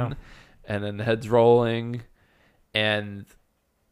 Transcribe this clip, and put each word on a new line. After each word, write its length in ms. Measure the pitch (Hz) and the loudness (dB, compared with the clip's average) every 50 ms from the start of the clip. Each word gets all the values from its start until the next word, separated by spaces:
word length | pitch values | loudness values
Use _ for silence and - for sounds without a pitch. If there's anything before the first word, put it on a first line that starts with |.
| 123 | -2
again, 100 | 117 - - - - - - - _ _ _ _ | -4 -8 -12 -16 -20 -20 -20 -20 _ _ _ _
and 180 | - 110 101 101 | -8 -6 -6 -6
then 140 | 104 104 101 | -6 -8 -6
the 60 | 104 | -2
head's 240 | 117 113 110 117 107 | -2 -2 -2 -2 0
rolling, 760 | 117 120 117 117 117 120 120 113 113 117 117 117 120 120 113 - _ _ _ _ _ _ _ _ _ _ _ _ - | 4 6 6 8 6 6 4 2 -2 -4 -6 -8 -10 -10 -12 -16 _ _ _ _ _ _ _ _ _ _ _ _ -4
and 500 | 107 107 107 107 104 104 104 101 101 98 - _ _ _ _ _ _ _ _ _ _ _ _ | -2 0 0 0 -2 -4 -6 -12 -14 -16 -18 _ _ _ _ _ _ _ _ _ _ _ _